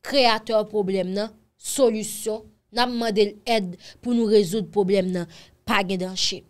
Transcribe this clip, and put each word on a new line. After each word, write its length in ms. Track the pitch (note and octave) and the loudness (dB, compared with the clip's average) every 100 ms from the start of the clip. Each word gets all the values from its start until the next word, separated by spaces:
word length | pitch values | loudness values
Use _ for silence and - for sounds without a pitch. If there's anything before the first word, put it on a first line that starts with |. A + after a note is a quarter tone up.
kreyatè 520 | - C#4 A#3+ G#3+ A3 A3 G#3+ | 0 2 4 2 0 0 0
pwoblèm 400 | G#3+ F#3+ F#3+ F3+ | -2 -2 -2 -2
nan, 160 | G3 A3 - _ | -4 -6 -10 _
solisyon, 880 | _ - - B3 A3 G#3 - A3+ A3 - _ _ | _ -8 2 2 2 -6 -8 -8 -8 -10 _ _
n 80 | A3 | -2
ap 140 | B3 A#3+ | -2 0
mande 320 | A#3 G#3 G#3 | -2 2 0
lèd 420 | G#3 - A3+ F#3 F3 - - | 0 -2 0 -2 -10 -18 -12
pou 160 | B3 A#3+ | -2 0
nou 160 | A3 | 4
rezoud 400 | G#3+ F3+ A3 E3 | 4 4 -2 -2
pwoblèm 400 | G3+ F#3 G3+ F#3 | -2 2 2 0
nan, 160 | F3+ E3 - - _ | -4 -8 -14 -20 _
pa 220 | - G#3+ F#3 | -2 -2 0
gen 160 | F#3+ F#3 | -4 -4
danche. 340 | F#3 - - | -4 -4 -4